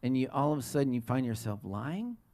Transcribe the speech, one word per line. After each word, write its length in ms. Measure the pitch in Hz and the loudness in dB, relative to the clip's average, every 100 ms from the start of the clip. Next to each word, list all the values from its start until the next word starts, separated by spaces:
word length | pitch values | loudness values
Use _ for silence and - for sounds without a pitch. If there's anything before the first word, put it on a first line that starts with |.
and 160 | 123 131 | 2 2
you, 120 | 131 | 2
all 180 | 139 147 | 2 2
of 60 | 151 | 2
a 60 | |
sudden 300 | 120 147 139 | 0 2 2
you 80 | 123 | 0
find 260 | 113 127 127 | 2 0 2
yourself 320 | 110 113 104 | -2 -2 -4
lying. 540 | 98 101 127 180 240 233 _ | -4 -6 -4 -4 -6 -8 _